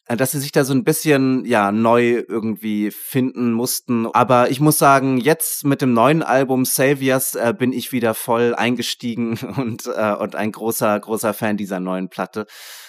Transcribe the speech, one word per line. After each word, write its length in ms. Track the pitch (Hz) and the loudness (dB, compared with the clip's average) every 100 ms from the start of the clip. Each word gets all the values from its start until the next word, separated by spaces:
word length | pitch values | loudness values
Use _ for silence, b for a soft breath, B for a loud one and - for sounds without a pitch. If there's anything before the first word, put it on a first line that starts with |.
| - | -8
äh, 100 | 117 | -2
dass 140 | - | -2
sie 80 | 147 | -2
sich 120 | 139 | -2
da 120 | 156 | 0
so 100 | 135 | 2
ein 100 | 135 | 2
bisschen, 640 | 110 156 156 135 135 127 110 | 0 0 2 2 2 0 0
ja, 260 | 113 101 | 2 2
neu 520 | 107 117 120 120 117 - | 2 4 4 4 0 -2
irgendwie 640 | 110 110 101 110 104 104 | -4 -4 -6 -4 -2 -4
finden 640 | - - 135 127 - 120 | -6 -6 -2 -2 -2 -2
mussten. 540 | 113 127 - - 117 113 | 0 -2 -4 -4 -2 0
Aber 420 | 117 123 123 123 | 2 4 4 4
ich 100 | 135 | 2
muss 180 | 151 147 | 2 4
sagen, 400 | 147 139 135 131 | 4 4 4 0
jetzt 460 | 123 160 - - | 2 0 -2 -4
mit 180 | 143 139 | -2 0
dem 120 | 131 | 2
neuen 300 | 117 123 160 | 4 4 4
Album 420 | - 127 131 131 127 | 2 2 2 0 0
Saviors, 680 | - 135 143 131 131 - - | 2 2 2 0 0 -2 -2
äh, 180 | 117 101 | -2 0
bin 140 | 127 | -2
ich 200 | 123 - | -2 -4
wieder 220 | 127 113 | -2 -2
voll 420 | 110 - 117 120 117 | -2 -2 0 2 0
eingestiegen 840 | 113 120 117 - 120 113 117 113 | -2 -2 -4 -6 -6 -4 -4 -4
<laughs> 200 | 135 139 | -6 -6
und, 280 | 120 117 123 | -6 -6 -8
äh, 280 | - 107 101 | -2 -2 -2
und 200 | 104 73 | -4 -4
ein 160 | 107 | -6
großer, 480 | - 113 - 113 104 | -4 -6 0 0 0
großer 340 | 104 110 110 | -2 -2 -2
Fan 220 | 101 110 104 | -2 -4 -4
dieser 240 | 98 92 | -4 -6
neuen 300 | 92 92 92 | -4 -6 -6
Platte. 360 | - 92 107 107 B B B | -6 -8 -8 -12 B B B